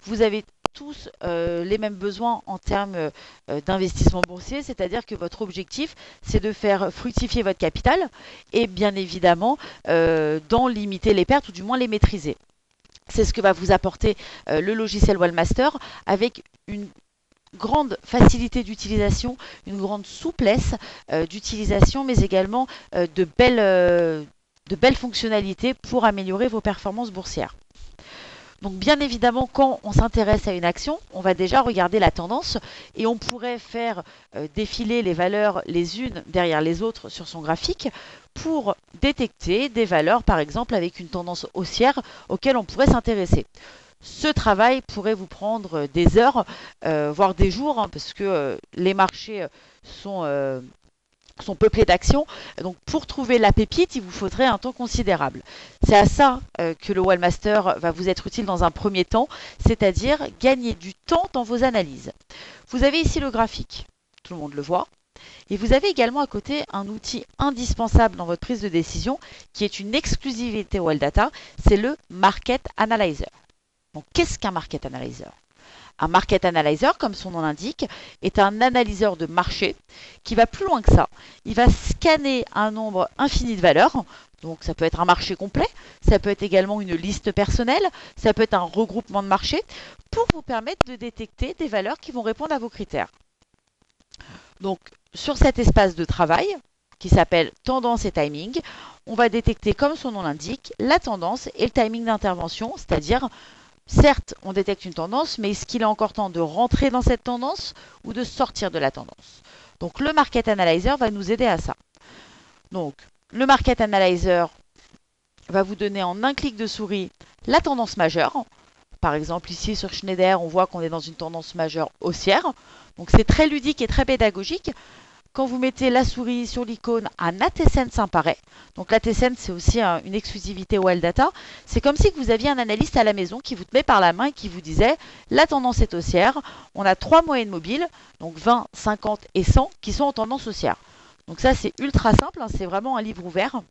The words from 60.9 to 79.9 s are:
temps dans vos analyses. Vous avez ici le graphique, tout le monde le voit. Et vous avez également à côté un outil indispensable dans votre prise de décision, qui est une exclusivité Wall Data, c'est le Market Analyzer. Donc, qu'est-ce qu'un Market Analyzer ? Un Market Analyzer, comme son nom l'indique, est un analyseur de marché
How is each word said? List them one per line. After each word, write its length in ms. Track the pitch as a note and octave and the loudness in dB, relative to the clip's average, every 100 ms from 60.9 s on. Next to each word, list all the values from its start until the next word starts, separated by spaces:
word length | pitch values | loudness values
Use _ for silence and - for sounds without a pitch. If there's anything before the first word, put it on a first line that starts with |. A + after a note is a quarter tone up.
temps 360 | - - E4+ F#4+ | -16 -2 0 0
dans 120 | C4+ | -4
vos 200 | A3+ A#3+ | -4 0
analyses. 480 | B3+ A3+ E3 B2+ B2 - _ - - - _ | 2 2 -2 -8 -16 -18 _ -20 -20 -20 _
Vous 120 | B3+ | 2
avez 160 | C#4 D#4 | 2 4
ici 220 | D#4+ - | 0 0
le 100 | C#4 | -2
graphique, 540 | A3 A3+ - - - - _ _ _ | -2 -2 -4 -12 -14 -18 _ _ _
tout 100 | - | -16
le 60 | F3 | -12
monde 120 | D3 | -10
le 80 | C#3+ | -10
voit. 280 | D3 F3+ - _ _ - - - _ | -2 -2 -2 _ _ -20 -20 -20 _
Et 60 | G3+ | -6
vous 160 | A3 | 2
avez 160 | C4 G4+ | 4 4
également 320 | C#4+ A#3 C4 | 2 0 0
à 80 | C#4+ | -4
côté 380 | G#3 - D4 - | -6 -6 -6 -6
un 160 | G3 G3+ | -8 -10
outil 340 | A3 - B3 - _ | -12 -10 -10 -12 _
indispensable 800 | C#4 B3 A#3+ - A3+ - A3+ F3+ | -2 -2 -4 -2 4 4 4 2
dans 80 | E3+ | -6
votre 160 | E3+ | -6
prise 180 | - A#3+ | -4 -6
de 80 | G3+ | -2
décision, 500 | E3 D#3+ - F#3 C#4+ - - - | -2 -2 -4 -4 -6 -10 -20 -20
qui 100 | - | -4
est 160 | G#3 - | -4 -4
une 160 | G3 B3+ | -4 -4
exclusivité 840 | - - C#4 A3+ A#3+ G#3+ F#3 G3+ | -2 -4 -4 -6 -6 -6 -4 -2
Wall 180 | E3 D3+ | 0 0
Data, 320 | C#3 - A#3+ - - - - | 2 2 0 -2 -20 2 4
c'est 120 | G3+ | 4
le 180 | A3+ D4 _ | 2 -4 _
Market 580 | F3 F#3+ G3 - B3+ - - | 2 2 2 -4 -4 -4 -4
Analyzer. 540 | A3 A3+ F#3+ D3 - _ _ _ _ _ _ | 0 2 0 -2 -8 _ _ _ _ _ _
Donc, 120 | D3+ - | -18 -6
qu'est-ce 280 | - E4+ - | -2 -2 -2
qu'un 100 | G#3+ | -4
Market 380 | F3+ - D3 C3+ | -4 -6 -10 -8
Analyzer ? 440 | B2+ B2+ B2 - _ _ _ - - - - | -10 -12 -12 -18 _ _ _ -20 -20 -20 -6
Un 80 | D#3+ | 0
Market 380 | F3 - F#3+ F#3 | 0 2 2 2
Analyzer, 520 | E3+ D3 D3+ B3+ - | 2 2 2 2 0
comme 160 | B3 | -4
son 160 | F#3+ F#3+ | -6 -8
nom 120 | E3+ | -4
l'indique, 440 | D#3 D3+ G3+ - - - - - | -4 -4 -8 -6 -8 -8 -20 -6
est 160 | G3 - | -2 4
un 200 | G3 G#3+ | 2 4
analyseur 580 | B3 B3 A3+ G3 G#3+ F3 | 2 4 0 0 -2 0
de 100 | D#3+ | -4
marché 480 | E3+ F3+ - G3 - _ | -2 -2 -2 -4 -4 _